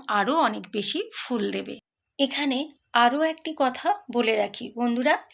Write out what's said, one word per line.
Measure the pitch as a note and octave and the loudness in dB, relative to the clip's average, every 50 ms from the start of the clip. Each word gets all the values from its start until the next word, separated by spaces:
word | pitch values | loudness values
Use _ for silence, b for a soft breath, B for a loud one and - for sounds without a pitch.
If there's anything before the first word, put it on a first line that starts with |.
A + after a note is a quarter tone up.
| C4+ - | -4 -2
আরও | G#3+ G#3 G3 G#3+ D4 E4 | 0 0 2 2 2 2
অনেক | D4 A3+ G#3+ G#3 F#3 - | 2 2 0 -4 -8 -6
বেশি | - G#3+ G3 - - D#4+ A4+ - - | -6 -4 -4 -2 -2 -4 -6 -6 -8
ফুল | - - - B3+ A3 G3+ G3+ | -12 -6 -4 -4 -2 -2 -2
দেবে। | G3 G3 F#3+ - - - - _ _ _ _ _ _ - | -4 -4 -6 -8 -12 -14 -16 _ _ _ _ _ _ 0
এখানে | C#4 C4 - C#4+ D4 C#4 B3+ B3+ D4+ D4+ - _ _ _ - | 0 0 2 0 0 0 0 0 -2 -6 -10 _ _ _ 2
আরও | A#3+ A#3+ A#3+ B3 D4 | 4 4 6 4 4
একটি | D#4+ D#4+ D#4+ - - D#4+ D#4 - | 2 0 0 -4 -8 -10 -2 0
কথা | C#4 B3+ B3+ - - E4 G4+ G4+ - - | 0 0 0 -2 -2 -2 -2 -2 -4 -4
বলে | G#3+ A#3+ A3+ A3 A3 | -2 0 2 2 2
রাখি | G#3+ G3+ G3+ G3+ - A#3+ - - | 2 0 -2 -4 -8 -12 -12 -6
বন্ধুরা, | A#3 A#3+ A#3+ A#3 A#3+ B3 D4 D4+ - - b | -2 -2 0 0 0 2 2 2 2 0 b